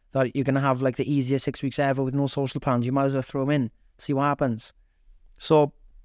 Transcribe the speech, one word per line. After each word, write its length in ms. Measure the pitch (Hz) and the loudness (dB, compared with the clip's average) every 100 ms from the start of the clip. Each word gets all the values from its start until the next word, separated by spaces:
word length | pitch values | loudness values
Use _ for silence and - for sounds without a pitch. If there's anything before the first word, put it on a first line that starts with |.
| _ | _
that 220 | 135 131 143 | -2 0 0
you're 100 | 131 | 0
gonna 160 | 135 | 0
have, 200 | 139 127 | 2 0
like, 140 | 135 123 | 0 -2
the 180 | 135 | 0
easiest 320 | 143 127 135 147 | 0 0 -2 -2
six 160 | - | -4
weeks 180 | 135 - | -4 -2
ever 220 | 139 131 | 0 0
with 120 | 131 | 0
no 140 | 139 139 | 0 -2
social 340 | 143 139 165 | -2 -4 -2
plans. 240 | - 123 120 | 0 0 0
You 80 | |
might 120 | 139 139 | 0 0
as 80 | |
well 80 | 135 | 0
throw 220 | 127 139 | -4 -4
'em 60 | 135 | 0
in, 200 | 151 117 - _ _ | 0 0 -6 _ _
see 140 | - | -4
what 100 | 135 | 0
happens. 500 | 143 143 139 113 - - _ _ - - - - | 0 0 0 -2 -8 -14 _ _ -20 -20 -20 -12
So, 340 | - 156 147 - - - | 4 4 4 0 -20 -20